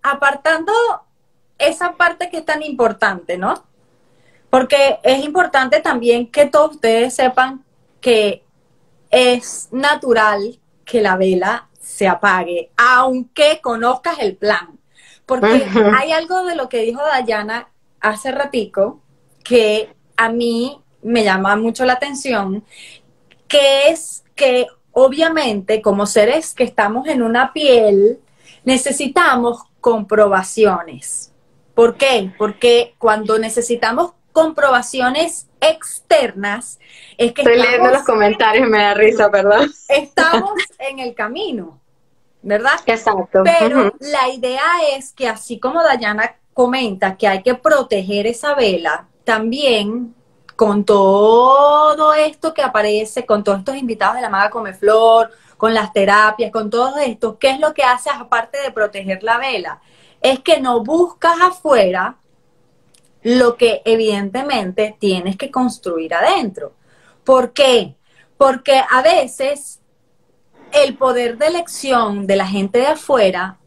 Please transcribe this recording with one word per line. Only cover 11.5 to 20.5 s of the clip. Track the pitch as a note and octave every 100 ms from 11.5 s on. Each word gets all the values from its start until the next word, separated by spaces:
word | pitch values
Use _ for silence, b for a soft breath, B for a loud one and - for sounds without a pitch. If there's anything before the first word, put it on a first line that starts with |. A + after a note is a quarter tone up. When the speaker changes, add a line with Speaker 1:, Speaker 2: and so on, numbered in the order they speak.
| A#3 - _
Speaker 1:
se | - - F#3+
apague, | F3 G3+ F#3 E3+ F3 E3 -
aunque | A#3+ B3+ C4 B3+ B3 - D4+ D#4
conozcas | C4 A3+ A#3+ B3+ - D#4
el | A3 F#3
plan. | G#3 F#3+ E3+ - _ b b b -
Porque | B3+ G#3+ B3 G#3
Speaker 2:
Ujú. | G3+ G#3
Speaker 1:
hay | A3 C#4+
algo | D#4+ E4 F#4 F4+
de | E4+
lo | A#3+
que | A#3+
dijo | A3+ A#3
Dayana | D4+ C#4 A#3 G#3+ G#3 A3+ - _ _ _
hace | G#3+ G#3 C4+
ratico | C4 C#4+ C4 G3+ - G3+ D4 _ _ _ _
que | - A#3+ G#3+ G#3+ G#3+ _ _ -
a | A3+
mí | A#3 A#3+